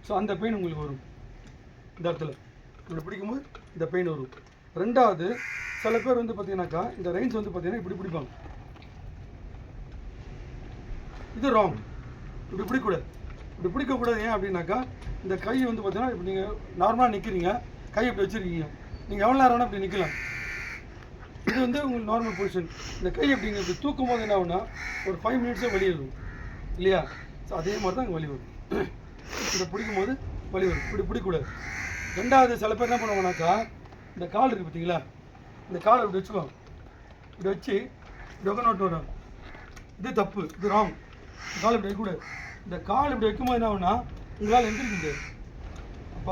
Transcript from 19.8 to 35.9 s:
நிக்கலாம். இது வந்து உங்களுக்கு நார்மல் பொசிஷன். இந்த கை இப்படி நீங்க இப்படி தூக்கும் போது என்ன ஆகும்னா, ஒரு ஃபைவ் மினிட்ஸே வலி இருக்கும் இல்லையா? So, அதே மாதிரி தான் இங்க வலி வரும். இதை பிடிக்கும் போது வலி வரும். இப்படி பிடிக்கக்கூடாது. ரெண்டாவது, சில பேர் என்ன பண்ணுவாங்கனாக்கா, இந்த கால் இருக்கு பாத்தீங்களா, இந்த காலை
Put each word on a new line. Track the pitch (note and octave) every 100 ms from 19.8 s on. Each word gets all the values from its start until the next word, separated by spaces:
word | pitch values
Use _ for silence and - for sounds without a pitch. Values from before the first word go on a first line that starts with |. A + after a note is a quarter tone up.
| F#3+
நிக்கலாம். | G3 D#3 - - - - - - - - - - - - - -
இது | A#3 B3
வந்து | C#4+ C#4
உங்களுக்கு | A#3+ G#3+
நார்மல் | A#3 A3 F3+
பொசிஷன். | G3 F3+ E3 - - -
இந்த | - -
கை | C#4+
இப்படி | A#3+ G#3+
நீங்க | G3+
இப்படி | F3+ F3+
தூக்கும் | C#4+ C#4 B3
போது | A#3 G#3+
என்ன | G3
ஆகும்னா, | F3 F#3 - - - - G3
ஒரு | F3+
ஃபைவ் | A3+ B3+
மினிட்ஸே | A#3+ A#3+ A#3+ G3
வலி | F#3+
இருக்கும் | D#3+ C3+ - - - - - - -
இல்லையா? | F#3+ F#3 - - - - -
So, | E3+
அதே | E3 G#3+
மாதிரி | F#3+ A3
தான் | A#3+
இங்க | D#3+
வலி | D3+
வரும். | C3+ - - - - - - - - - - - F#3+
இதை | F3+
பிடிக்கும் | G3+ A3 G3
போது | G3+ C4+ - - -
வலி | F#3+ F#3
வரும். | D3+ -
இப்படி | G3+ -
பிடிக்கக்கூடாது. | A#3+ F#3+ D#3+ B2+ - - - - - - F3+
ரெண்டாவது, | A#3+ C4+ B3 A#3
சில | G#3+ G#3+
பேர் | A#3+
என்ன | A#3+
பண்ணுவாங்கனாக்கா, | A3 G3+ F#3 E3+ E3 G#3 A3+ - - - - -
இந்த | F3 G#3
கால் | C4
இருக்கு | G#3 E3
பாத்தீங்களா, | D#3+ F3 E3 - - - - - - -
இந்த | F3
காலை | G#3+